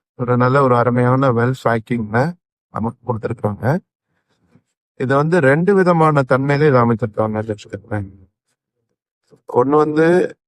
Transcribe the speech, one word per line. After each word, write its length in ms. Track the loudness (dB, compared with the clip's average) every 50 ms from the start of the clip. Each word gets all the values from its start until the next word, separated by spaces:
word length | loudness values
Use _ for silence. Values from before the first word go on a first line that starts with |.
| _ _ _
ஒரு 200 | -8 -4 -2 0
நல்ல 260 | 0 2 2 2 2
ஒரு 140 | 2 2 2
அருமையான 560 | 2 0 0 0 0 0 0 2 2 0 0
வெல் 220 | 0 0 0 -2 -2 -2 -2
பேக்கிங்ல 680 | -2 -2 -2 -4 -6 -6 -6 -6 -4 -2 -2 -2 -2 -6 _ _ _ _ _ _ _
நமக்கு 440 | -10 -8 -8 -8 -8 _ -8 -8 -8
கொடுத்துருக்காங்க. 640 | -6 -8 -10 -8 -6 -6 -6 -6 -4 -2 -2 -2 -4 -6 _ _ _ _ _ _ _ _ _ _ _ _ _ _ _ _ _ _ _ _ _ _ -8
இதை 160 | -4 0 0
வந்து 240 | 0 0 2 0 2
ரெண்டு 340 | 2 2 2 2 2 2 2
விதமான 480 | 2 4 2 2 4 2 2 2 2 0 0
தன்மையில 400 | 0 0 0 0 0 2 2 2
இதை 120 | 4 2
அமைச்சிருக்காங்க 580 | 2 2 0 -2 -4 -6 -4 -4 -4 -2 -4 -6
வச்சுக்கோங்களேன். 840 | -6 -6 -8 -10 -12 -14 -16 -16 -12 -8 -8 -8 -8 -10 -16 -20 _ _ _ _ _ _ _ _ _ _ _ _ _ _ _ _ _ _ _ _ _ _ _ _ _ -4
ஒண்ணு 240 | 0 0 2 2 2
வந்து 600 | 2 2 2 0 2 2 2 2 2 0 -2 -6 _ _